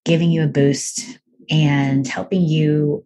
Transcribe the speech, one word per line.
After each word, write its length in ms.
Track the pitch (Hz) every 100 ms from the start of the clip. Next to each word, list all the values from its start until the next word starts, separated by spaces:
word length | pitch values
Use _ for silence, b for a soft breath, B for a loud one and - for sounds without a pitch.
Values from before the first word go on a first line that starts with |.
| -
giving 260 | 165 170
you 120 | 160
a 40 | 156
boost 720 | 143 139 - - - - - _ _ -
and 580 | 156 147 143 139 135 135
helping 340 | - 185 190
you 600 | 165 156 151 151 147 147